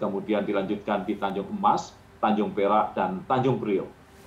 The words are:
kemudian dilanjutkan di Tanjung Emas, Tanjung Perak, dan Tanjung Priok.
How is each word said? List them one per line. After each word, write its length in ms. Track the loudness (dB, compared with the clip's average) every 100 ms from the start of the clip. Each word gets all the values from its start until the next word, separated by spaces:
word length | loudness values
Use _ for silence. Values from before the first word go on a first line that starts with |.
kemudian 400 | -4 -2 0 0
dilanjutkan 640 | 0 -2 -2 -4 -2 -2 -2
di 80 | -2
Tanjung 320 | -2 -4 -4
Emas, 480 | 0 2 2 -2 -14 -20 -2
Tanjung 320 | 0 2 0
Perak, 400 | 0 2 4 2
dan 320 | 0 -2 -2
Tanjung 320 | -2 0 2 0
Priok. 320 | 0 -2 -2 -12 -20 -20